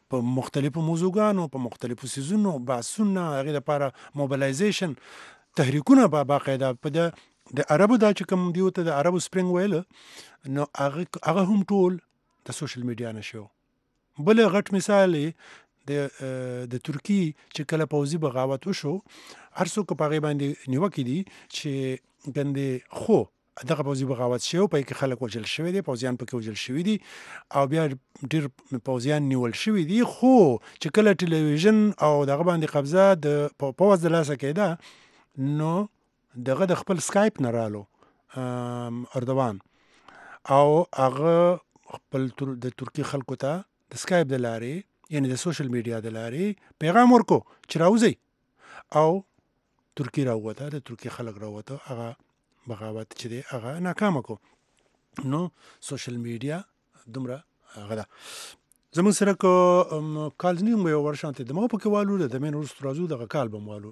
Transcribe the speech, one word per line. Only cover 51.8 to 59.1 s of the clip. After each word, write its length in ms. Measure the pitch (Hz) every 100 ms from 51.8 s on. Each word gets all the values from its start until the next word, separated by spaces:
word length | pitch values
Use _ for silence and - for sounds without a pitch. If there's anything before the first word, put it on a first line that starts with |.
| -
هغه 180 | 117 117 117 _ _ _ _ -
بغاوت 400 | 107 110 110 110 -
چې 80 | 120
دی، 100 | 117 -
هغه 240 | 127 113 156
ناکامه 420 | 180 170 208 156
کو. 140 | 113 110 _ _ _ _ _ _ _ - 135
نو 140 | 143 175 - - _
سوشل 340 | - 135 - 120
میډیا 400 | 117 117 135 160 202 _ _ _ -
دومره 300 | 123 127 131 - _ _
هغه 220 | - 101 110
ده. 100 | 104 _ - - - - _ _ _ 156
زموږ 180 | 190